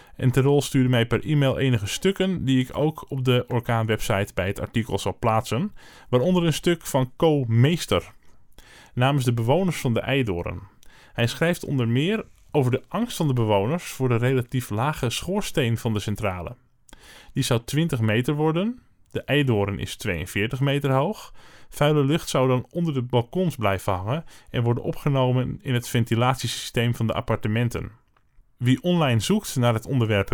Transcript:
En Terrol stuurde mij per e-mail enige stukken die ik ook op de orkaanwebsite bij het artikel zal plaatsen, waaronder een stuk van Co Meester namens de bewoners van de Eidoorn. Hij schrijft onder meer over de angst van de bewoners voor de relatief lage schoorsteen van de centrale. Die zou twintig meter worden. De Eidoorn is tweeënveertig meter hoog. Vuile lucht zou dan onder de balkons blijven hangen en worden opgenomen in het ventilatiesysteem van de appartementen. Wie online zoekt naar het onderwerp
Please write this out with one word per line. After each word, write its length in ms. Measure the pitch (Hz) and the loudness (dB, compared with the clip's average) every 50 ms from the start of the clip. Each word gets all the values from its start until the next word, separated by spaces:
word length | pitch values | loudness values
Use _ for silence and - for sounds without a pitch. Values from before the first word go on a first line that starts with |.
| - - - | -20 -20 -8
En 140 | - - 127 | -2 0 2
Terrol 320 | 120 135 131 139 143 147 | 2 4 4 4 4 2
stuurde 260 | - - - 135 127 123 | 2 2 2 2 4 4
mij 180 | 127 117 117 | 4 2 2
per 180 | - 117 104 - | 2 0 -2 0
e-mail 340 | - 151 143 139 131 117 - | 0 2 2 2 2 2 0
enige 280 | 135 131 123 104 101 | 0 0 0 0 -2
stukken 580 | 95 - - - 190 196 - 190 190 185 - - | -4 -4 -2 0 0 0 0 0 -2 -2 -2 0
die 160 | 131 131 127 | 2 2 2
ik 160 | 127 - - - | 0 0 -2 -2
ook 260 | 147 156 156 - - - | -2 -2 -2 -4 -8 -8
op 160 | 139 135 127 | -6 -2 0
de 200 | 127 123 123 120 - | 2 2 2 0 -2
orkaanwebsite 840 | 123 120 120 - 117 113 110 107 107 - - - 110 98 104 - - | -4 -4 -2 0 0 0 0 0 0 0 0 0 0 0 0 -2 -2
bij 120 | - 90 | -4 -2
het 140 | 95 101 - | -2 -4 -4
artikel 380 | - - - 117 107 - - 98 | -6 -4 -2 -2 -2 -2 -4 -4
zal 180 | - 101 - - | -2 -4 -4 -2
plaatsen, 540 | - 117 110 110 110 - 107 120 185 107 - - - - - - - - | 0 0 0 0 0 -2 -2 -2 -2 -4 -8 -12 -20 -20 -20 -20 -4 0
waaronder 360 | 165 165 165 180 185 180 170 | 0 2 4 4 2 4 2
een 80 | 165 | 2
stuk 340 | 143 - - 175 175 165 - | 0 0 0 0 0 0 -2
van 260 | - - 135 131 127 - | -2 0 0 0 -2 0
Co 280 | - 175 160 151 143 127 | 2 2 4 4 4 2
Meester 680 | 110 113 117 123 151 175 - - - 101 87 - - - - - - - - - - - - - - - - - - - | 2 4 6 6 6 4 0 0 0 0 0 0 -2 -10 -20 -20 -20 -20 -20 -20 -20 -20 -20 -20 -20 -20 -20 -20 -8 -2
namens 300 | 123 123 135 147 143 120 | 0 2 2 2 2 2
de 80 | 123 | 2
bewoners 480 | 120 117 110 117 143 180 196 180 151 - | 0 2 2 2 2 2 2 0 -2 -2
van 140 | - 120 113 | -2 0 0
de 60 | 104 | 0
Eidoorn. 600 | 87 110 135 139 123 104 90 85 85 - 87 90 - - _ - - - - - - - | 0 0 0 0 0 0 -2 -4 -4 -6 -8 -10 -12 -16 _ -20 -20 -20 -20 -20 -20 -8
Hij 140 | - - 120 | -2 -2 0
schrijft 380 | 117 - - 165 170 170 - - | 0 0 0 0 0 0 -2 -4
onder 240 | - 143 131 120 113 | -2 -2 0 0 2
meer 360 | 117 131 147 185 220 214 - - - _ - - | 2 0 0 0 -2 -2 -6 -10 -18 _ -12 -2
over 200 | - 151 127 123 | 0 0 2 2
de 120 | 107 101 - - | 0 -2 -4 -6
angst 280 | - 196 240 240 - | -4 -4 -4 -4 -2
van 100 | - 165 | -2 0
de 60 | 147 | 0
bewoners 520 | 131 123 113 107 104 98 98 117 160 175 - | 2 2 2 2 2 2 2 0 -2 -4 -6
voor 240 | - - - 131 123 | -8 -6 -2 0 0
de 80 | 120 | 2
relatief 540 | 110 123 127 135 127 117 - - 127 - - | 2 2 2 0 0 -2 -2 -4 -6 -4 -4
lage 400 | 104 107 123 151 156 - 135 120 | -4 -2 -2 -2 -2 -2 -4 -4
schoorsteen 680 | - - - 175 190 208 - - - 165 131 117 113 110 | -4 -4 -4 -4 -4 -4 -4 -2 -2 -2 0 0 0 -2
van 140 | - 117 | -2 -2
de 80 | 107 104 | -2 -2
centrale. 560 | - 110 104 - 107 98 90 90 82 85 - - _ _ _ _ _ _ - - - - - - - - | -2 -4 -4 -4 -4 -4 -4 -6 -8 -12 -14 -16 _ _ _ _ _ _ -20 -20 -20 -20 -20 -20 -20 -8
Die 120 | - 139 127 | -4 -4 0
zou 160 | - 127 117 - | 0 0 0 -2
twintig 360 | - - 147 170 165 143 113 | -2 -2 0 0 0 0 0
meter 340 | 110 107 104 120 127 - 147 | 2 2 2 2 2 0 0
worden. 440 | 147 156 160 156 170 202 226 254 - - _ _ _ _ _ | 0 0 0 0 0 -2 -2 -4 -8 -14 _ _ _ _ _
De 120 | - - - | -10 -8 -4
Eidoorn 540 | - 135 147 143 131 113 101 98 101 98 - | 0 0 2 2 4 2 2 2 0 -2 -4
is 180 | - - - | -6 -8 -8
tweeënveertig 640 | - - 107 90 78 76 - - 101 104 120 139 127 | -8 -6 -4 -4 -4 -6 -4 -2 -2 -2 -2 -2 -2
meter 300 | 135 139 139 143 143 139 | 0 0 0 0 0 0
hoog. 400 | 131 135 143 190 214 - - - - - - - - - - - | 2 2 0 0 -4 -6 -12 -18 -18 -20 -20 -20 -20 -20 -20 -14
Vuile 360 | - - 147 151 156 147 139 | -4 0 2 2 4 4 4
lucht 240 | 135 156 165 - - | 2 2 0 -2 -2
zou 200 | - 143 127 131 | 0 2 2 2
dan 180 | 127 123 - - | 2 0 -2 -4
onder 240 | - 175 175 165 139 | -6 -4 -2 -2 -2
de 80 | 131 | -2
balkons 540 | 123 123 131 120 117 - - 185 185 165 - | -2 0 0 0 0 0 -2 -2 -2 -2 -2
blijven 360 | - 107 101 98 92 - - | -2 -2 0 -2 -2 -2 -2
hangen 320 | 95 90 95 107 135 165 - - - - - - | -4 -2 -2 -4 -4 -4 -6 -10 -16 -20 -16 -6
en 120 | - 117 | -4 0
worden 200 | 117 117 120 - | 0 0 0 0
opgenomen 760 | - - - - - 151 139 135 127 127 123 127 127 - - - | -2 -4 -6 -2 -2 0 2 2 2 2 2 2 0 -2 -6 -6
in 120 | - 143 123 | -4 -2 -2
het 140 | 120 120 - | -2 -2 0
ventilatiesysteem 1040 | - 120 113 - 117 113 120 127 131 - - 117 - - - - - 123 117 120 117 | 0 0 0 2 2 2 2 2 0 0 -4 -6 -6 -8 -10 -4 -2 0 0 0 0
van 120 | - 117 | 0 -2
de 60 | 110 - | -2 -2
appartementen. 760 | - 110 - 113 - - 107 107 117 120 117 117 - - 104 - - _ _ _ _ _ _ _ - _ _ _ | -2 -2 -2 -2 -2 -2 -2 0 0 0 0 -2 -4 -8 -10 -12 -18 _ _ _ _ _ _ _ -20 _ _ _
Wie 260 | - 123 123 131 - | -2 2 2 2 2
online 380 | - 180 180 170 156 131 117 110 | 2 0 2 2 2 2 2 2
zoekt 360 | - - 196 214 - - - | 2 2 0 0 0 -2 -2
naar 180 | 127 120 120 113 | 2 2 2 2
het 120 | 110 - | 0 -2
onderwerp 440 | - 139 123 113 107 107 98 98 - | -2 0 0 2 2 2 2 2 0